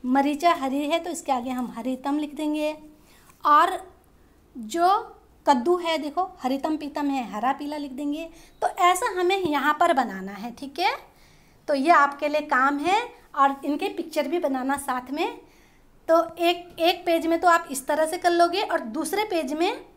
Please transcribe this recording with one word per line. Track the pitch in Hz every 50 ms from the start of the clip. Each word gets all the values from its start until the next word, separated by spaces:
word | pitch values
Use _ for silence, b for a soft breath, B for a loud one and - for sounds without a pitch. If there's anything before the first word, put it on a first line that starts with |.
| -
मरीचा | 247 254 277 269 285 294 294 349 349 339
हरी | 339 262 269 254 285
है | 294 285 320 339
तो | 330 349
इसके | 320 - - -
आगे | 269 247 233 262
हम | 254 247 247 214 190
हरितम | 233 226 254 262 254 - 285 285 302
लिख | 302 294 294
देंगे। | - 311 302 302 302 302 302 302 302 - - b b b b b b b b b b -
और | 302 294 294 330 370 392 370 - - - _ _ _ _ b b b b b b _ _
जो | 269 226 214 220 339 339 359 392 440 440 - - - _ _ _ _ _
कद्दू | - 285 247 233 339 359
है | 359 339 339 330 311
देखो | 294 294 277 349 370 381 370 -
हरितम | - 254 262 277 - 320 311
पीतम | 302 311 285 285 294 285
है, | 285 277 269 240 190
हरा | 175 214 226 262
पीला | 277 277 294 285 294
लिख | 302 285 285
देंगे। | 254 247 294 285 285 311 330 330 B B B B B _
तो | - -
ऐसा | - - 370 349 359 359 494 480 392 359
हमें | 359 349 392 392
यहाँ | 370 311 294 285 262 294 302 302
पर | 349 339
बनाना | 330 262 247 214 190 190 190 196
है, | 202 196 208 240
ठीक | 233 - 277 269 - -
है। | 349 415 523 - - - b b b b b b b b b b _ -
तो | 294
ये | 277 262 320
आपके | 339 311 285 277 285 - 311 294
लिए | 294 302
काम | 294 294 269 254 262 277 285 285
है | 294 349 381 440 494 480 B B B B -
और | - 269 277 269 269 -
इनके | 277 294 - 381 -
पिक्चर | 403 - - 320 - 311 294 285
भी | 330 349
बनाना | 330 285 269 262 254 269 277 277
साथ | 277 - 247 254 247 254
में। | 262 302 359 453 466 - b b b b b b b b b b _ _ _ -
तो | 330 339 330 330 -
एक, | - 349 339 359 349 - - - -
एक | 330 339 370 339 -
पेज | 349 330 330 277
में | 330 339 330
तो | 359 349
आप | 330 339 339 -
इस | 277 254 -
तरह | - 302 285 311
से | 311 320 330
कर | - 349
लोगे | 349 339 339 339 339 381
और | 440 - 349 320
दूसरे | 262 226 214 302 311 - - 403 427
पेज | 427 381 330 311 254
में | 294 311 339 381 480 523 - - _